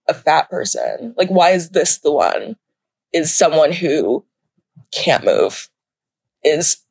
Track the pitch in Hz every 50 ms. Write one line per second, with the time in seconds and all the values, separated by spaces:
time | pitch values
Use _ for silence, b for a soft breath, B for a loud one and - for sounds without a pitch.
0 | - - - - - 151 156 151 - - - - - - - - 64 53 - -
1 | 240 233 - - 185 185 190 180 165 180 190 180 170 165 - 170 143 - - -
2 | - 147 147 - 87 - - - - - 220 _ _ _ _ _ _ _ _ _
3 | _ _ - 170 156 165 - - 185 160 160 156 151 151 175 180 175 143 147 156
4 | - 101 127 - - _ _ _ _ _ _ _ _ _ _ - - - - -
5 | - 170 131 - - 95 - - 95 - - - - - _ _ _ _ _ _
6 | _ _ _ _ _ _ _ _ - 151 151 160 170 - - - _ _